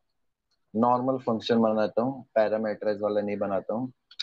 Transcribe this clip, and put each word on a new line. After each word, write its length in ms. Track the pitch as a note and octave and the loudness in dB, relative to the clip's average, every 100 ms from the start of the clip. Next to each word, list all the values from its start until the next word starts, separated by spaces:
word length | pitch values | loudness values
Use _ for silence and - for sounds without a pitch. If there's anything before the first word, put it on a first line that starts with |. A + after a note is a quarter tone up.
| _ _ _ _ _ _ _ | _ _ _ _ _ _ _
Normal 440 | G#2+ A#2+ B2 C3 C3 | 0 2 2 0 -2
function 400 | B2+ A2 - A#2 | -2 -2 2 2
बनाता 400 | A2+ G#2+ G#2 - | 4 2 0 0
हूँ, 220 | B2 C3+ A#2+ A2+ | -2 -4 -4 0
parameterize 640 | G#2+ A2 A2 G2+ G#2 G2+ | 2 0 -2 -2 -2 -2
वाला 200 | G#2 G#2 | 0 0
नहीं 160 | G#2 G2+ | -2 -2
बनाता 340 | G2+ F#2+ - | -2 -2 -4
हूँ, 180 | G#2+ C3 - _ - | -4 -6 -10 _ -14